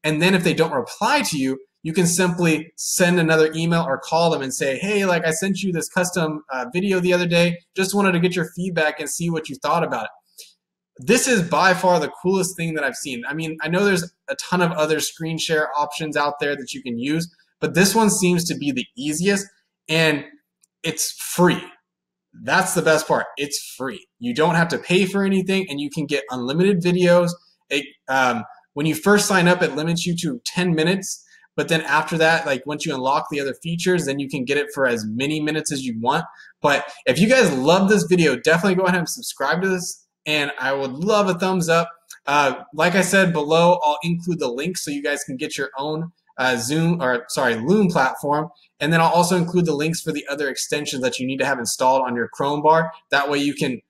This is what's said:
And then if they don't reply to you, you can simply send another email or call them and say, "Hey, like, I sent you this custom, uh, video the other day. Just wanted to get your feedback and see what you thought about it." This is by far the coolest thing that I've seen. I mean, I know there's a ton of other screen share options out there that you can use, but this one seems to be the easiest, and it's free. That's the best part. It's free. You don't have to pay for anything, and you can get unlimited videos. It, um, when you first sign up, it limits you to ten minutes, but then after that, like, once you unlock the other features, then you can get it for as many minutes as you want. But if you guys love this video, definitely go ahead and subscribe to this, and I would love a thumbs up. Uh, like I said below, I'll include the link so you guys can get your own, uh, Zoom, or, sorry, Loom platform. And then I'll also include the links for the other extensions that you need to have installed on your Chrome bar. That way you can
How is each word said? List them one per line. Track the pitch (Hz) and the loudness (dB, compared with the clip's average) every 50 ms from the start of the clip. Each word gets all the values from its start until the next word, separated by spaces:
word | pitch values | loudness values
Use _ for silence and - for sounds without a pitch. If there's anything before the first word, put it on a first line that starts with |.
| - | 0
And | 156 156 151 | -2 0 2
then | 170 185 196 | 2 2 2
if | 180 170 | 2 2
they | 170 - | 0 2
don't | 156 160 160 | 2 0 0
reply | 151 135 117 - - - 202 233 285 294 226 | 0 -4 -4 -6 -6 -4 0 0 2 2 0
to | - 170 | 0 -2
you, | 143 131 131 131 135 - _ _ _ - | -2 -2 -2 -2 -4 -8 _ _ _ -8
you | 160 | -4
can | 160 190 175 | 0 2 2
simply | 170 170 175 185 180 170 175 175 165 156 147 156 - _ | 2 2 2 2 0 2 2 2 2 2 0 -2 -10 _
send | - - - - - 185 175 180 180 | -10 -8 -6 0 2 2 4 4 2
another | 165 160 160 160 156 156 156 | 4 4 4 4 4 2 2
email | 160 165 170 170 165 151 | -2 0 0 0 0 0
or | 135 135 127 | 0 -4 -4
call | - - 165 160 170 165 | -4 -2 0 2 2 2
them | 160 139 | 2 0
and | 135 131 131 | -2 -6 -4
say, | - 151 139 131 | -2 -2 -2 -2
"Hey, | 123 175 196 214 202 196 | -2 -2 -2 0 0 2
like, | 185 175 165 - | 2 0 0 0
I | 165 | -2
sent | 160 - 190 196 190 185 | -2 -2 -2 -2 -2 -2
you | 202 190 180 | -2 -2 -2
this | 160 143 - | -4 -4 -2
custom, | - 185 180 175 - 185 160 156 151 151 - - | -2 -2 -2 0 0 -2 -2 -2 -4 -6 -10 -8
uh, | 135 127 123 120 - | -8 -6 -6 -4 -4
video | 180 190 202 190 185 | -2 0 0 0 2
the | 175 180 180 | 2 2 2
other | 180 180 | 2 2
day. | 170 175 170 170 175 170 175 _ _ _ | 2 2 2 2 2 0 -4 _ _ _
Just | 190 190 190 - | -4 -2 0 0
wanted | 202 202 190 180 | 2 2 2 2
to | 170 | 2
get | 175 180 175 | 2 2 0
your | 185 165 165 - | -2 -4 -4 -6
feedback | 175 180 190 170 165 156 151 151 - | -8 -8 -4 -2 0 0 0 -2 -4
and | 151 139 | -8 -8
see | - - 170 170 | -6 -4 -4 -2
what | 165 156 156 - | -2 -4 -6 -8
you | 135 | -12
thought | 123 - 143 160 170 165 | -6 -2 0 0 0 0
about | 135 135 117 110 | -2 -4 -6 -6
it." | 107 - - _ _ _ - - - _ _ _ _ _ _ _ _ _ | -8 -12 -18 _ _ _ -20 -20 -20 _ _ _ _ _ _ _ _ _
This | - 127 135 226 254 - | -12 0 2 2 2 4
is | 269 247 202 | 2 2 2
by | 170 - 147 147 175 190 180 | 2 0 2 4 4 4 4
far | 170 185 185 170 160 | 4 4 2 4 4
the | 147 135 - - | 2 -2 -8 -4
coolest | - 180 196 190 185 175 - | -2 0 0 0 0 -2 -4
thing | - 165 165 160 | -6 -6 -4 -4
that | 151 143 | -2 -4
I've | 131 123 | -4 -4
seen. | - - 147 127 117 120 | -6 -10 -8 -8 -8 -8
I | 127 143 | -8 -6
mean, | 160 160 160 160 160 | -6 -6 -6 -6 -6
I | 156 | -4
know | 156 170 185 202 | -2 0 2 2
there's | 202 190 170 170 175 _ _ _ - | 2 2 0 -2 -6 _ _ _ -10
a | 139 | -8
ton | - - - 180 180 | -8 -4 -2 0 2
of | 175 170 | 2 0
other | 170 156 156 151 160 147 | 2 0 0 0 0 -2
screen | 143 - - - 165 160 165 | -2 -6 -8 -8 -6 -6 -4
share | 156 - - 160 151 151 - - | -6 -4 -2 0 0 -2 -2 -2
options | 147 147 147 - - 160 156 143 | -4 -4 -4 -4 -8 -8 -4 -2
out | 147 147 147 143 - | -2 -2 -2 -2 -2
there | 156 143 143 | -4 -4 -4
that | 139 127 - | -6 -8 -12
you | - 135 | -12 -12
can | - 127 117 | -10 -8 -8
use, | 117 123 139 156 165 170 170 _ _ _ _ _ _ | -6 -4 -2 -2 -2 -4 -6 _ _ _ _ _ _
but | - 147 135 | -6 -2 2
this | 165 196 196 - | 4 2 4 4
one | 226 226 202 | 4 2 4
seems | - - 185 180 180 175 170 | 2 2 2 2 2 2 0
to | 175 160 | -2 -6
be | 131 143 143 | -4 -4 -4
the | 131 123 - _ _ | -4 -4 -6 _ _
easiest, | - 143 151 151 156 180 202 202 196 196 - _ _ _ _ _ _ _ - | -8 -6 -6 -4 0 0 0 0 0 -2 -8 _ _ _ _ _ _ _ -2
and | 156 160 160 156 151 143 139 - - _ _ _ _ _ _ _ _ _ - | 0 2 2 2 2 0 -4 -10 -20 _ _ _ _ _ _ _ _ _ -8
it's | 165 151 - - - | -8 -4 -4 -6 -6
free. | - - - - - - 175 180 127 - - - - _ _ _ _ _ _ _ _ _ _ _ _ - 113 | -6 -10 -10 -6 2 4 4 4 4 0 -6 -14 -20 _ _ _ _ _ _ _ _ _ _ _ _ -12 -4
That's | 123 151 185 185 170 - | 0 0 0 0 0 -2
the | 175 | 0
best | 147 160 156 151 - | 2 4 2 2 2
part. | - 156 120 104 - - | 0 -2 -2 -2 -6 -6
It's | - 143 143 147 - - - - | -8 -6 -6 -6 -8 -10 -10 -12
free. | - 127 131 107 92 - _ _ _ | -10 -10 -10 -10 -12 -18 _ _ _
You | 117 120 120 | -8 -6 0
don't | 127 151 170 165 | 2 2 2 4
have | 170 165 170 | 2 0 0
to | 135 | -2
pay | - - - 180 190 202 | -6 -2 0 2 2 2
for | 185 196 196 196 | 2 0 0 0
anything, | 190 190 190 185 190 190 190 185 - | 2 0 0 0 0 -2 -2 -2 -4
and | 143 143 | -6 -8
you | 147 139 | -8 -6
can | - 165 147 | -6 -6 -4
get | 139 147 135 - - | -2 -4 -4 -4 -4
unlimited | 127 127 120 123 139 165 185 202 208 175 | -8 -6 -4 -4 0 2 2 4 2 2
videos. | 170 175 180 185 180 175 175 180 175 170 175 - _ _ _ _ _ _ | 2 2 2 4 4 6 6 6 4 2 -2 -8 _ _ _ _ _ _
It, | 143 143 139 - - _ _ | -4 -4 -4 -6 -18 _ _
um, | - 131 131 131 127 120 113 107 - - - _ _ _ | -2 0 2 2 2 0 -2 -6 -10 -16 -20 _ _ _
when | 143 151 | -2 0
you | 160 151 | 0 0
first | - - 196 208 202 202 | 2 4 4 4 4 4
sign | - 202 185 170 | 2 2 4 6
up, | 175 180 180 | 4 4 4
it | 175 143 131 | 2 -2 -2
limits | 147 156 165 170 170 - | -2 -2 -2 -2 -2 -2
you | 180 175 | -2 -4
to | 170 - 156 127 120 _ | -2 -2 -4 -4 -4 _
ten | - - 180 180 185 165 | -6 -4 -2 0 2 2
minutes, | 156 156 170 190 196 190 - - - _ _ - _ _ _ _ | 2 2 2 0 0 -2 -8 -12 -12 _ _ -20 _ _ _ _
but | - - - | -4 0 0
then | 165 165 | 0 -2
after | 160 - 143 156 151 - 175 160 | 0 0 0 0 0 0 0 2
that, | 160 160 165 160 - | 4 4 4 2 2
like, | 151 139 123 - | -2 -4 -4 -4
once | 143 151 143 - | -8 -8 -6 -4
you | 165 143 | -6 -4
unlock | 131 127 131 143 156 156 - | -2 0 0 0 0 -2 -4
the | 160 143 | -6 -6
other | 139 135 123 | -4 -6 -6
features, | - - 165 170 170 170 185 180 175 151 | -8 -8 -6 -6 -2 0 0 2 2 0
then | 135 135 143 | -2 -4 -4
you | 139 131 | -4 -6
can | - 143 123 | -6 -6 -4
get | 123 139 | -2 -2
it | 143 143 - - | -2 -2 -2 -2
for | 139 135 | -2 0
as | 127 120 113 107 | 0 0 0 -4
many | 107 107 120 135 139 151 156 | -6 -4 -4 -2 -2 -2 -2
minutes | 151 151 151 156 147 - | -2 -2 -2 -2 -4 -4
as | 151 131 131 | -6 -6 -6
you | 127 113 113 | -6 -6 -2
want. | 113 123 143 165 165 - - - - - _ _ | -2 0 0 0 -2 -6 -14 -20 -20 -20 _ _
But | - 147 143 - - - - - - | 0 2 2 2 -2 -6 -14 -6 -2
if | - 127 139 | 0 4 4
you | 196 | 4
guys | 220 262 262 233 175 | 6 6 6 4 4
love | 143 127 127 151 175 190 196 190 | 2 2 4 4 4 6 6 4
this | 214 202 170 | 4 4 4
video, | 165 185 175 165 143 127 | 2 4 4 4 4 2
definitely | 120 - 156 160 170 190 202 185 | 2 2 2 2 4 4 2 2
go | 180 190 | 2 2
ahead | 180 180 180 | 2 0 0
and | 160 - | -2 -4
subscribe | - - 233 - - - 139 139 160 175 | -8 -10 -10 -14 -6 -4 -2 -2 0 0
to | 185 190 | 0 -2
this, | 185 180 170 - - - _ _ _ _ _ | -2 -2 -4 -8 -12 -14 _ _ _ _ _
and | 151 151 151 143 143 - - | -2 -2 0 -2 -2 -4 -4
I | 127 135 139 | -2 -2 -2
would | 139 139 131 123 | -2 -2 -4 -4
love | 139 170 202 214 214 202 | -4 0 2 2 2 2
a | 190 175 | 2 0
thumbs | 175 196 185 185 185 165 165 | 0 0 0 0 0 2 2
up. | 165 170 170 - - _ _ _ - _ _ | 2 2 2 -2 -6 _ _ _ -20 _ _
Uh, | - 143 147 143 135 127 127 - - - | 0 2 2 2 2 0 -4 -12 -12 -2
like | 147 160 175 175 | 0 0 2 4
I | 196 | 2
said | 180 175 202 196 190 180 | 2 4 4 4 4 4
below, | - 156 147 147 160 165 170 175 180 180 - | 2 0 0 2 4 6 6 6 4 4 2
I'll | 151 147 - | 0 0 0
include | - 170 170 170 170 180 170 151 | -2 -2 -4 -2 -2 -4 -2 -2
the | 147 | -2
link | 127 117 127 147 175 185 | -4 -2 -4 -4 -4 -6
so | - - 156 | -6 -8 -6
you | 143 143 143 | -8 -4 -4
guys | 147 143 143 - | -4 -4 -4 -6
can | - 135 | -10 -8
get | 123 151 147 - | -8 -8 -8 -6
your | - 139 123 - | -6 -8 -8 -6
own, | 135 139 151 156 156 165 170 _ _ _ _ _ - | -8 -6 -6 -4 -6 -6 -10 _ _ _ _ _ -2
uh, | 127 127 127 | 0 0 0
Zoom, | 120 117 123 147 160 165 165 175 170 | 0 -2 -2 0 0 2 2 0 2
or, | 135 127 123 120 - | 0 0 0 -2 -4
sorry, | - - 156 135 120 113 | -6 -4 0 0 0 0
Loom | 113 113 143 190 220 202 175 | 0 2 2 2 4 4 2
platform. | 170 156 131 131 - - - 143 143 151 156 165 - _ _ _ _ _ | 2 2 0 0 -2 -4 -4 -2 -2 -2 -2 -6 -10 _ _ _ _ _
And | 147 147 | -2 0
then | 170 165 | 2 4
I'll | 165 160 | 4 4
also | 160 175 175 170 185 | 4 4 2 4 2
include | 180 170 170 - 180 170 | 0 0 0 0 0 2
the | 160 147 | 2 0
links | 143 151 160 165 - | 0 -2 -2 -4 -4
for | - 160 | -4 -6
the | 147 147 - - | -6 -6 -6 -8
other | 143 147 147 135 | -6 -4 -4 -4
extensions | 127 - - - 147 147 147 143 147 135 127 | -4 -6 -4 -4 -4 -4 -4 -4 -6 -2 -2
that | 127 120 - | -2 -2 -2
you | 127 | -4
need | 127 135 131 | -4 -2 -2
to | 127 | 0
have | 139 135 127 | -2 -2 -2
installed | 117 - - - 131 127 131 135 | -2 -6 -2 0 2 2 4 2
on | 127 123 120 | 2 0 -2
your | 120 117 - | -4 -4 -6
Chrome | - - 143 143 147 151 | -4 -4 -2 -2 -2 2
bar. | 151 151 160 165 165 165 - - _ _ | 4 4 4 4 2 -2 -6 -14 _ _
That | 139 143 143 143 | 0 0 0 0
way | 147 | 0
you | 143 139 143 135 | 0 0 -2 -2
can | - 160 135 123 110 _ _ | -2 -2 -2 -4 -6 _ _